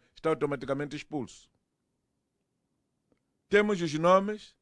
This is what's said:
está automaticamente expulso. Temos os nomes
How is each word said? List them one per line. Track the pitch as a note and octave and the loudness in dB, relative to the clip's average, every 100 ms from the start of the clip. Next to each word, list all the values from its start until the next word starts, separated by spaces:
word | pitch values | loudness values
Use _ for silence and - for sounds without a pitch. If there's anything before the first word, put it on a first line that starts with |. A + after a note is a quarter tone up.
| _ | _
está | - D#3+ | -6 -2
automaticamente | D#3 D3 C#3 C3+ C#3 D3 D3 | 0 -2 -4 -4 -6 -6 -10
expulso. | - D3+ A2 - _ _ _ _ _ _ _ _ _ _ _ _ _ _ _ _ _ _ _ _ - | -8 -8 -8 -12 _ _ _ _ _ _ _ _ _ _ _ _ _ _ _ _ _ _ _ _ 0
Temos | G3+ G#3 G3 | 2 2 0
os | E3+ | -2
nomes | D#3 E3+ F#3+ G3+ G#3+ - _ | 0 4 4 2 -8 -14 _